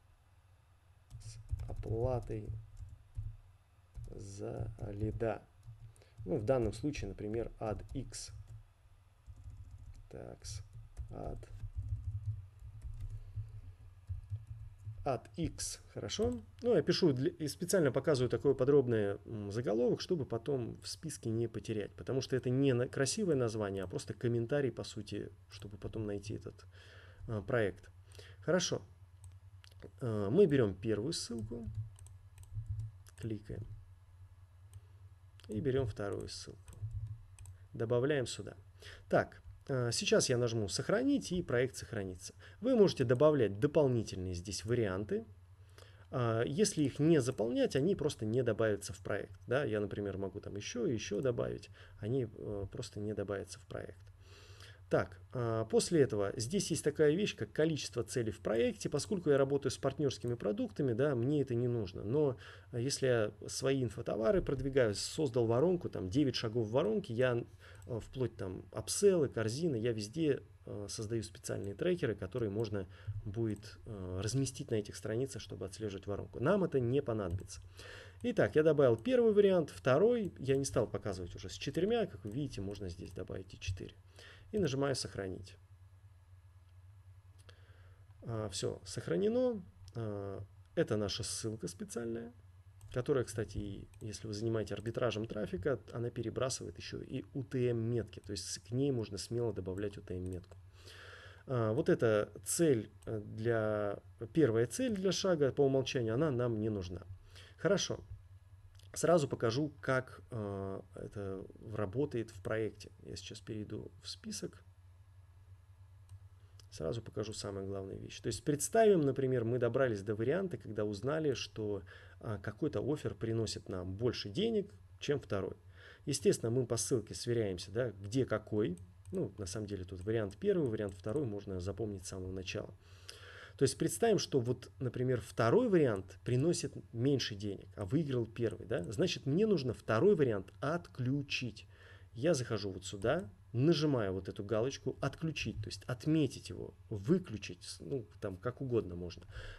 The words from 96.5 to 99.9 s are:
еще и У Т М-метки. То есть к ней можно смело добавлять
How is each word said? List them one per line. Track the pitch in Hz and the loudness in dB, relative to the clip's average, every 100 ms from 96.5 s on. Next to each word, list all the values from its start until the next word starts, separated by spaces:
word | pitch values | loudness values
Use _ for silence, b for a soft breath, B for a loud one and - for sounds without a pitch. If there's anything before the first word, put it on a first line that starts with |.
| - 101 - | -2 -8 -10
еще | - 120 | -10 -10
и | - 131 - | -6 -8 -6
У | 147 | -8
Т | 127 131 123 | -4 0 2
М-метки. | 117 113 120 101 - | 2 0 0 -2 -8
То | - | -8
есть | 101 90 - | -8 -6 -8
к | - | -4
ней | 120 143 | 0 0
можно | 127 107 98 | 0 -2 -6
смело | - 117 120 | -4 -2 -2
добавлять | 104 92 92 104 | -2 -4 -4 -4